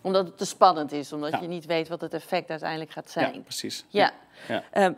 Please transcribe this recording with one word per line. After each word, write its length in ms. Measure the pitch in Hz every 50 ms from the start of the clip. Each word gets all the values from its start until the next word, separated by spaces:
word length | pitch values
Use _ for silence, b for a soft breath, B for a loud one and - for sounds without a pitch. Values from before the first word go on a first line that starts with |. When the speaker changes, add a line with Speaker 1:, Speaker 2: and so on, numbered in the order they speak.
Speaker 1:
Omdat 260 | - 185 190 190 185
het 120 | 170 - -
te 60 | 202
spannend 480 | - - - 214 185 170 156 151 131
is, 200 | 147 147 135 -
omdat 180 | 151 151 147 151
Speaker 2:
Ja. 100 | - -
Speaker 1:
je 80 | - 165
niet 180 | 180 175 156
weet 220 | 156 170 165 160 165
wat 120 | 170 165
het 140 | 165 160 -
effect 360 | 156 - - 190 175 165 -
uiteindelijk 400 | 160 156 170 165 160 160 160 -
gaat 220 | - 156 - - -
Speaker 2:
Ja, 60 | 170
Speaker 1:
zijn. 220 | - - - -
Speaker 2:
precies. 420 | - - - - - - - - - _
Speaker 1:
Ja. 240 | - 208 185 - - - - B B B B B
Speaker 2:
Ja. 140 | 113 98 - -
Speaker 1:
Ehm, 220 | - 202 196 185 -